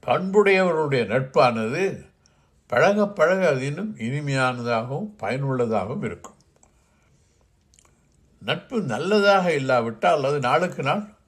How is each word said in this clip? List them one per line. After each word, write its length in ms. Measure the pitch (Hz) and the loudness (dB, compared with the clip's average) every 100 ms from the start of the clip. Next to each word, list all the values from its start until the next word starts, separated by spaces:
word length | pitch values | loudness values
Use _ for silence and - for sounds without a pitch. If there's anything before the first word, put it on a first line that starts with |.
| - | 0
பண்புடையவர்களுடைய 960 | 139 185 202 196 190 185 156 151 135 104 | -2 2 4 4 4 2 0 0 -2 0
நட்பானது 1000 | 123 135 156 127 113 110 147 190 110 - _ _ _ _ _ _ | -2 0 2 2 2 -4 -2 -4 -6 -16 _ _ _ _ _ _
பழக 400 | 113 165 208 202 | 2 2 2 0
பழக 400 | 185 160 185 180 | 2 2 4 2
அது 180 | 135 135 | 0 -2
இன்னும் 320 | 151 214 214 | -6 -8 -6
இனிமையானதாகவும் 1160 | 113 143 143 135 127 123 120 113 120 143 208 - | -6 -4 -2 0 0 -2 -2 -2 -2 -6 -8 -8
பயனுள்ளதாகவும் 840 | 101 127 139 127 117 107 95 170 | -6 -4 -2 -2 0 0 -2 -6
இருக்கும். 320 | 113 - - _ _ _ _ _ _ _ _ _ _ _ _ _ _ _ _ _ _ _ _ _ | -8 -10 -16 _ _ _ _ _ _ _ _ _ _ _ _ _ _ _ _ _ _ _ _ _
நட்பு 420 | 101 170 - 247 | -8 -8 -4 -6
நல்லதாக 720 | 151 113 170 208 202 196 180 | -4 -4 0 2 4 4 2
இல்லாவிட்டால் 680 | 151 131 127 117 110 180 160 | -2 0 0 0 -2 0 2
அது 160 | 135 147 | 0 -2
நாளுக்கு 440 | 123 147 180 - | 0 0 0 -4
நாள் 200 | 139 190 208 _ | -4 -4 -6 _